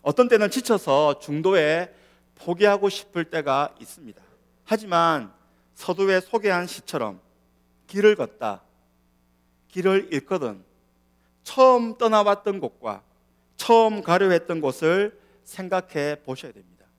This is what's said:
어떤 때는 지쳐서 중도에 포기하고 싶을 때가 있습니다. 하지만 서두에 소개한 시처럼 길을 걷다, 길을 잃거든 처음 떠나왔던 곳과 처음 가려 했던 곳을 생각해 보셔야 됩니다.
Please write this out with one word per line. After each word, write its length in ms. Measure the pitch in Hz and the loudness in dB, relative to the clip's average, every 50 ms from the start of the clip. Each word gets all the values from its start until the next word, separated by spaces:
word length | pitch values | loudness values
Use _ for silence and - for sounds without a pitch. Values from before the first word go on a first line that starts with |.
어떤 260 | _ 143 147 - 247 240 | _ -2 2 2 4 4
때는 220 | 240 214 214 196 | 4 2 2 0
지쳐서 680 | - 269 240 - 233 190 - - 135 139 151 147 139 - | -2 -4 -2 0 -2 0 0 0 2 2 2 2 0 -4
중도에 720 | - - 147 151 160 185 196 180 151 151 156 165 180 180 _ _ _ _ _ _ _ _ _ | -6 -8 -6 -2 0 2 2 2 2 2 0 -2 -4 -8 _ _ _ _ _ _ _ _ _
포기하고 520 | _ - - 175 170 208 208 202 202 196 196 | _ -8 -8 -2 2 2 2 4 2 0 -2
싶을 360 | 196 - - _ _ 175 165 | -4 -4 -16 _ _ -8 -8
때가 500 | 160 - 165 147 143 135 139 147 - - _ | -6 -6 -6 -4 -2 -2 -2 -2 -4 -8 _
있습니다. 420 | 120 - - - 156 113 - - _ _ _ _ _ _ _ _ _ | -20 -20 -20 -20 -20 -20 -20 -20 _ _ _ _ _ _ _ _ _
하지만 680 | - 220 214 214 202 175 170 170 165 160 139 113 98 _ _ _ _ _ _ _ _ _ | -6 -6 -6 -4 -2 0 2 2 2 0 -2 -6 -10 _ _ _ _ _ _ _ _ _
서두에 460 | - - - 180 180 196 196 190 185 | -14 -6 -6 -2 -2 0 0 0 0
소개한 460 | 180 - - 226 202 208 185 175 175 | -2 -2 -4 -2 0 0 0 0 -2
시처럼 540 | 170 - - - - - 147 117 107 95 92 _ _ _ _ _ _ _ _ _ _ _ _ _ | -6 -12 -16 -14 -8 -6 -6 -6 -6 -8 -12 _ _ _ _ _ _ _ _ _ _ _ _ _
길을 300 | _ - 196 202 214 208 | _ -4 4 4 4 4
걷다, 460 | - 135 - - _ 127 110 98 92 _ _ _ _ _ _ _ _ _ _ _ _ _ _ _ _ _ _ _ _ _ _ - | 4 -2 -8 -8 _ -8 -8 -8 -8 _ _ _ _ _ _ _ _ _ _ _ _ _ _ _ _ _ _ _ _ _ _ -10
길을 340 | 185 175 190 190 196 196 - | -2 0 2 2 2 0 -2
잃거든 500 | 165 139 - - 190 175 143 117 101 95 - _ _ _ _ _ _ _ _ _ _ _ _ _ _ _ | -6 -6 -4 -4 -6 -4 -4 -6 -8 -10 -18 _ _ _ _ _ _ _ _ _ _ _ _ _ _ _
처음 560 | _ - - 269 262 262 254 247 240 233 220 - | _ -10 2 6 6 6 6 4 0 -4 -6 -2
떠나왔던 600 | 240 226 220 214 208 208 202 202 - 214 196 196 | 0 2 4 4 4 2 0 0 -2 -8 -6 -6
곳과 420 | 156 120 _ _ - 110 101 98 _ _ _ _ _ _ _ _ _ _ _ | -8 -12 _ _ -10 -10 -10 -10 _ _ _ _ _ _ _ _ _ _ _
처음 460 | - - - 233 226 226 220 214 208 | -12 2 4 6 6 6 4 0 -4
가려 280 | 170 - 170 185 196 190 | 0 0 2 2 4 4
했던 300 | 180 165 170 - 170 165 | 2 0 0 -2 -6 -4
곳을 580 | 151 135 127 - 160 160 170 196 202 208 - _ _ _ _ _ | -2 -4 -4 0 0 0 0 0 -2 -4 -6 _ _ _ _ _
생각해 800 | _ - - - 190 180 190 185 175 _ - 156 143 147 147 147 _ | _ -20 -14 -14 -8 -4 -4 -6 -6 _ -6 -6 -6 -6 -6 -10 _
보셔야 280 | - 131 127 - 139 | -12 -12 -12 -12 -20
됩니다. 340 | 107 101 95 87 90 _ 92 95 _ | -20 -20 -20 _ _ _ _ _ _